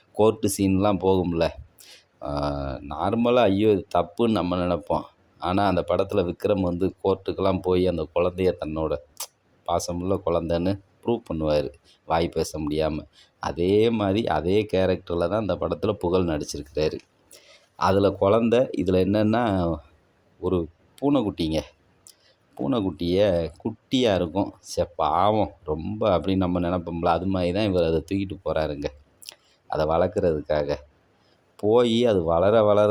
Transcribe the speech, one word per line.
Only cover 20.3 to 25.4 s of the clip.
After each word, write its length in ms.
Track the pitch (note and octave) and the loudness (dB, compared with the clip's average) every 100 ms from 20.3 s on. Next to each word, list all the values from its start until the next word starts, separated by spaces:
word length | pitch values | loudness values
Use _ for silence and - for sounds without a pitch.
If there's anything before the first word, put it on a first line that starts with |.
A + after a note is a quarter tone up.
| - | -6
ஒரு 180 | F2+ F2+ D#2+ _ _ - | -2 -2 -4 _ _ -4
பூனைக்குட்டிங்க. 600 | C#3 C#3+ G#2 - D#2+ D#2 - _ _ _ - - _ _ _ - | 0 0 0 -4 -2 -2 -6 _ _ _ -20 -20 _ _ _ -8
பூனைக்குட்டிய 600 | C#3 B2 F#2+ D#2+ F2 F2+ G#2 E2+ D#2+ - | -2 -2 -2 -4 0 2 2 2 -2 -6
குட்டியா 580 | A2+ A2+ - C3 A#2+ | -10 -8 -4 0 2
இருக்கும். 360 | F#2 F2 F2 - - | 2 0 -2 -4 -6
சே 240 | - - F2 - | -10 -4 -4 -2
பாவம் 560 | D2+ D#2+ G2+ G#2+ | 0 2 2 2